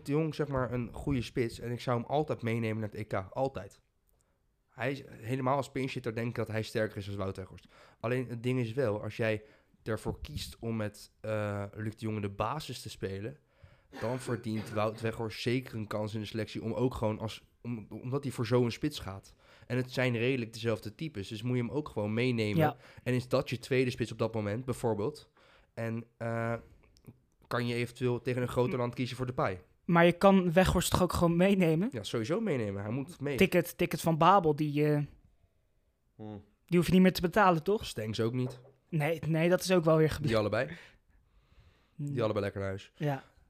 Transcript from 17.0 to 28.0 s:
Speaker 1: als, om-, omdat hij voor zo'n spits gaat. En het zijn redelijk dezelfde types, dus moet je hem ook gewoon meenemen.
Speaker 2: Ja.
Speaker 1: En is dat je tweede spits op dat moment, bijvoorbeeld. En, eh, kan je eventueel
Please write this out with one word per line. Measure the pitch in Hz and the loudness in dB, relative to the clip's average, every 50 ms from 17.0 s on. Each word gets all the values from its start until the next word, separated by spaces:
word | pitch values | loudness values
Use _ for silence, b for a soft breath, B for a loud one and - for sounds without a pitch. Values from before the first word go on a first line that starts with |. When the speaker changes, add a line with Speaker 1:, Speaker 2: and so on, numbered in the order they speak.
| 117 107 110 104 | -2 -2 -2 -2
Speaker 1:
als, | 110 110 - - - _ _ _ - | -4 -8 -8 -10 -16 _ _ _ -10
om-, | 120 120 110 101 - | -8 -8 -8 -8 -12
omdat | - 107 - 127 127 143 135 | -12 -10 -6 -4 -4 -4 -4
hij | 131 117 | -4 -4
voor | - 123 | -4 0
zo'n | 107 123 123 123 117 | 2 4 4 4 4
spits | 110 - - 151 147 - | 0 -2 -4 -4 -4 -6
gaat. | - 95 95 98 - - - b b b b b b | -8 -10 -10 -10 -14 -18 -20 b b b b b b
En | - 120 | -4 -2
het | 127 127 127 - | -2 -2 -2 -2
zijn | 135 127 127 120 | 0 0 2 2
redelijk | 113 117 127 139 127 117 107 - | 2 2 2 2 0 -2 -6 -8
dezelfde | 110 107 117 110 104 - 107 104 | -4 -2 -2 -2 -2 -4 -10 -10
types, | - 160 156 - 101 95 - | -8 -8 -8 -6 -8 -8 -8
dus | 117 104 110 | -8 -6 -4
moet | 123 123 | -2 0
je | 123 120 | 0 -2
hem | 117 - | -2 -2
ook | 147 151 - | -4 -4 -4
gewoon | - 113 104 107 107 | -4 -4 -2 0 0
meenemen. | 113 123 127 123 117 107 104 104 | 2 2 2 2 2 2 2 4
Speaker 2:
Ja. | 165 156 - - b b b b b b | 4 4 4 2 b b b b b b
Speaker 1:
En | 123 127 | -2 -2
is | 123 123 - | -2 0 0
dat | - 127 - - | 0 0 0 -2
je | 127 117 | -6 -6
tweede | - - 135 127 135 123 | -2 0 2 2 2 2
spits | - - 120 107 110 | 0 -2 -4 -4 -2
op | 110 | -2
dat | 113 110 - | -2 -2 -2
moment, | 113 104 101 101 120 127 | -2 -2 -2 -4 -4 -4
bijvoorbeeld. | 127 120 - - 117 110 101 101 135 151 - - _ b b b b b b b b _ | -6 -6 -2 -2 -2 0 0 -2 -4 -4 -8 -14 _ b b b b b b b b _
En, | - 113 113 113 117 117 - _ | -8 -6 -6 -6 -6 -8 -10 _
eh, | _ 113 117 117 117 113 117 117 117 120 - - - _ _ _ _ _ - - _ _ _ _ _ - | _ -6 -4 -4 -2 -2 -2 -4 -4 -8 -12 -20 -20 _ _ _ _ _ -20 -20 _ _ _ _ _ -8
kan | _ - 123 120 | _ -2 0 0
je | 120 120 | 0 0
eventueel | 120 120 120 - - | 0 -2 -4 -4 -2